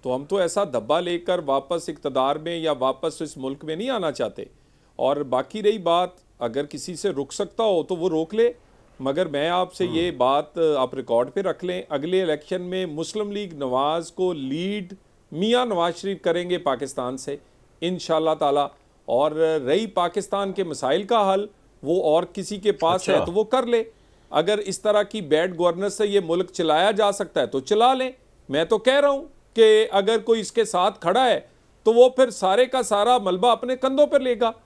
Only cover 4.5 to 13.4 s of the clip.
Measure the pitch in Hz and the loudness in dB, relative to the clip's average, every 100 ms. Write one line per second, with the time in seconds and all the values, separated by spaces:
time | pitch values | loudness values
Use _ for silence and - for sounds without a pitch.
4.5 | _ _ _ _ - 127 147 139 127 131 | _ _ _ _ -4 -2 0 -2 -4 -4
5.5 | 214 208 220 170 170 180 - _ _ 120 | -2 0 0 0 0 0 -6 _ _ -6
6.5 | 120 147 143 151 170 202 139 135 - 202 | -4 -6 -8 -12 -6 -4 -4 -8 -6 -8
7.5 | - 220 180 147 180 165 156 165 214 233 | -2 0 0 -2 -4 -2 -2 -2 0 0
8.5 | 233 _ _ _ _ 131 143 185 143 156 | 0 _ _ _ _ -4 -2 -2 0 0
9.5 | 175 180 - 175 160 175 139 123 139 151 | 0 -2 -2 -2 -2 -2 0 2 2 -2
10.5 | 175 160 147 127 135 123 117 127 - 185 | 0 2 2 0 -4 -2 0 0 -2 -4
11.5 | 147 180 180 - 147 156 185 180 147 - | -4 -6 -6 -4 -6 0 0 0 -2 -4
12.5 | 185 180 185 185 151 165 214 208 208 | -8 -6 -6 -6 -6 -8 -6 -6 -6